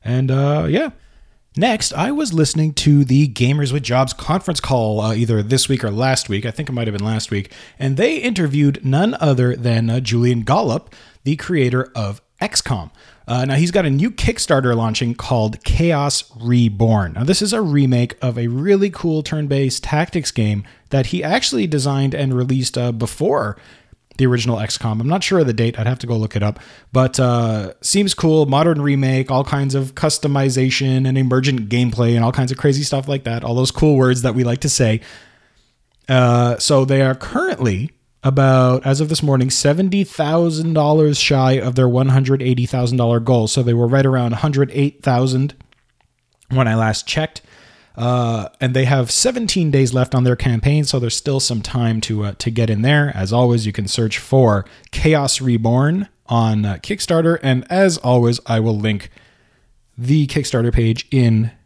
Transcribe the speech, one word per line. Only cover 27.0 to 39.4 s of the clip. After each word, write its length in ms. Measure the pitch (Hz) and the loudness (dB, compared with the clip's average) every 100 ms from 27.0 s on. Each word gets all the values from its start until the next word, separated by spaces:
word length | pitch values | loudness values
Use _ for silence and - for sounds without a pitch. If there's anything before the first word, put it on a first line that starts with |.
| 131 - | 0 2
uh, 540 | 127 120 117 110 95 - | 0 2 0 -2 -6 -8
seems 320 | - 196 202 | -2 0 0
cool. 320 | - 160 156 143 | 0 2 2 2
Modern 360 | 135 165 156 | 2 2 2
remake, 480 | 143 139 135 131 131 | 0 0 2 0 0
all 140 | 131 | -2
kinds 320 | 135 143 139 135 | 0 -2 -2 -2
of 180 | 131 | -4
customization 1120 | - 156 - 147 139 135 127 131 127 135 131 135 | -2 -2 -2 -2 0 0 0 0 0 0 0 2
and 100 | 131 | 0
emergent 520 | 131 127 135 127 104 | 2 2 0 -2 -2
gameplay 480 | 120 123 110 120 117 | 0 0 0 2 2
and 80 | |
all 80 | 113 | 0
kinds 180 | 123 127 | 0 -4
of 80 | 135 | 0
crazy 240 | 147 135 | 0 0
stuff 240 | 147 139 135 | -2 -4 -4
like 160 | 135 | -6
that. 200 | 127 113 | -6 -8
All 100 | 113 | -4
those 160 | 120 131 | -2 -2
cool 240 | - 156 | 2 2
words 280 | 143 127 123 | 4 4 2
that 120 | 123 | 0
we 80 | 117 | 0
like 160 | 120 123 | -2 -2
to 80 | 147 | -2
say. 340 | - 120 110 - - - _ _ _ _ _ _ _ - | 0 0 0 -4 -20 -20 _ _ _ _ _ _ _ 0
Uh, 480 | 131 123 120 120 120 | 2 4 4 2 0
so 260 | - 143 | 2 2
they 160 | 131 135 | 4 2
are 140 | 135 | 2
currently 800 | 131 - 247 370 - 123 95 139 _ _ _ | 0 -4 -4 -4 -2 -2 -2 -4 _ _ _
about, 600 | 135 135 135 131 127 127 | 0 2 4 4 4 2
as 160 | 135 139 | 0 0
of 80 | 151 | 0
this 140 | 156 | 0
morning, 280 | 151 135 | 2 2